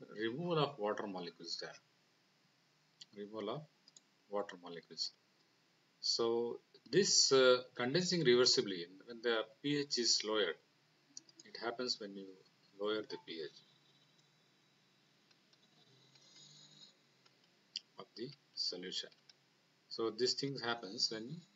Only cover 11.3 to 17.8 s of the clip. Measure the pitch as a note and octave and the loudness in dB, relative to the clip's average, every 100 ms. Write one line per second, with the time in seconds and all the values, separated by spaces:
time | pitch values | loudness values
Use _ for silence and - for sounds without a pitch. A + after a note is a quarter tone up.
11.3 | - - - A#2 B2 B2 - G#2 G2 F#2+ | -20 -20 -8 -6 -4 -4 -6 -8 -12 -14
12.3 | F#2 - _ _ G2 G#2 G#2+ G2+ F2 - | -18 -20 _ _ -6 -4 -2 -4 -10 -10
13.3 | E2 D2+ - - _ _ _ _ _ _ | -10 -10 -14 -20 _ _ _ _ _ _
14.3 | _ _ _ _ _ _ _ _ _ _ | _ _ _ _ _ _ _ _ _ _
15.3 | _ _ _ _ _ _ C3 _ - - | _ _ _ _ _ _ _ _ -20 -20
16.3 | - - - - - - _ _ _ _ | -20 -20 -20 -20 -20 -20 _ _ _ _
17.3 | _ _ _ _ - | _ _ _ _ -14